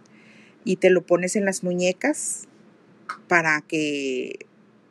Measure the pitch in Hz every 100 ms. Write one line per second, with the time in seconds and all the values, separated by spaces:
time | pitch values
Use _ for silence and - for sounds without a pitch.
0 | _ - - - - _ - 180 185 175
1 | 170 175 180 214 196 185 180 180 180 190
2 | 277 302 - - - _ - _ _ _
3 | - - - 175 160 151 - 156 151 143
4 | 135 127 - - - _ _ _ _